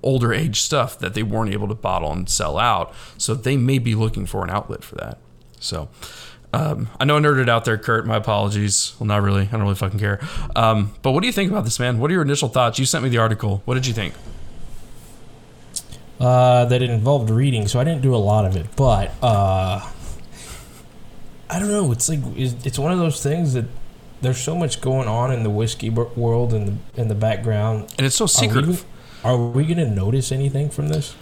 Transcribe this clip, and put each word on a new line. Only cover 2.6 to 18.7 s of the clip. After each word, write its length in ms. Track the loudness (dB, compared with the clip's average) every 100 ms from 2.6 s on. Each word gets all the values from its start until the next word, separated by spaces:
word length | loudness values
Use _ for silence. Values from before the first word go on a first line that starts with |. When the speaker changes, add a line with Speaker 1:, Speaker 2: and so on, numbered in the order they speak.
| 2 2 -2 -10 -20 -8
Speaker 1:
So 160 | -4
they 220 | -2 0 2
may 220 | 2 2
be 160 | 2 2
looking 300 | 0 -2 -4
for 180 | -4
an 60 | -2
outlet 340 | -4 -4 -10
for 100 | -10 -10
that. 220 | -10 -12 -18 -20 -20 -12
So, 300 | -8 -6 -8 -14 -18 -16 -20 -20 -6
um, 360 | -2 0 -2 -6 0
I 40 |
know 120 | 2 4
I 40 |
nerded 280 | 4 4 4
out 160 | 2
there, 120 | 2 0
Kurt. 300 | 0 0 0
My 100 | -2
apologies. 760 | 0 0 2 0 0 0 -2 -4
Well, 80 | 0
not 140 | 2
really. 200 | 4 2 2
I 20 |
don't 120 | 0
really 120 | 0
fucking 240 | 0 -2 -2
care. 220 | -2 -2 -4 -4 -2
Um, 380 | 2 4 4 0 -2
but 80 | 0
what 120 | 2
do 40 | 0
you 60 |
think 180 | 0 0
about 140 | 0
this, 160 | -2 0
man? 180 | 0 2
What 120 | 2
are 40 |
your 80 | 2
initial 260 | 2 0 0
thoughts? 300 | 2 2 2
You 60 |
sent 180 | 0 0
me 80 | 2
the 80 | 2
article. 440 | 2 2 -2 -2
What 100 | -2
did 120 | -2 0
you 60 |
think? 200 | -2 -4 -8 -14 -12 -12 -10 -10 -10 -12 -16 -18 -20 -20 -20 -20 -20 -12 -12 -12 -18 -18 0
Speaker 2:
Uh, 440 | 4 6 8 6 6
that 140 | 2
it 100 | 2
involved 380 | 2 2 2 2
reading, 380 | 2 2 2 0
so 140 | 0
I 40 |
didn't 180 | 0 2
do 120 | 2
a 40 | 4
lot 260 | 4 4
of 100 | 4
it. 120 | 0 -4